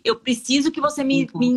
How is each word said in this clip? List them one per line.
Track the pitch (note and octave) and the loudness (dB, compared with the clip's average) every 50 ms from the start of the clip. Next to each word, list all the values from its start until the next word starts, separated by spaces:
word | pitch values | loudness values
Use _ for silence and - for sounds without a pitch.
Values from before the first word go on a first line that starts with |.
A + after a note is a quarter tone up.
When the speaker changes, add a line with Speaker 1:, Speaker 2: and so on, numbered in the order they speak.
| - | -4
Speaker 1:
eu | A3 A3 | -4 -4
preciso | A3+ - C4 A#3+ A3+ - - C4 C#4+ C#4 D#4+ | -2 -2 -4 -4 -2 -2 0 0 2 2 0
que | - D#4+ | -2 -2
você | C4+ D4 D4+ C#4+ C4+ | -2 -2 -2 -2 -2
me, | C4+ C#4 C4+ C4 - - | 0 2 0 0 0 -2
Speaker 2:
Uhum. | - B3 B3 B3 | 0 0 2 2